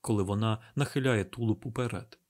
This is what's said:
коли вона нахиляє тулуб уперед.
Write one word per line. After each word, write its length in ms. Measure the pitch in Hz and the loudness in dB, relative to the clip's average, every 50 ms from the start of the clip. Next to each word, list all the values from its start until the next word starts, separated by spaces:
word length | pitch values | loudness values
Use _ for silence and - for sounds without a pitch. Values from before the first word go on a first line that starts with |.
коли 220 | - - 113 104 95 | 0 0 2 2 2
вона 340 | 92 101 104 110 113 110 110 - - - | 0 0 2 2 2 0 0 -4 -8 -2
нахиляє 500 | 135 143 - - 139 131 131 120 104 98 | -2 -2 0 0 0 2 2 2 2 0
тулуб 360 | - - 120 117 110 107 - - | -2 -4 -2 0 0 0 -2 -4
уперед. 540 | 123 113 - 123 117 - 95 - _ - _ _ | -8 -4 -4 -4 -4 -4 -6 -8 _ -20 _ _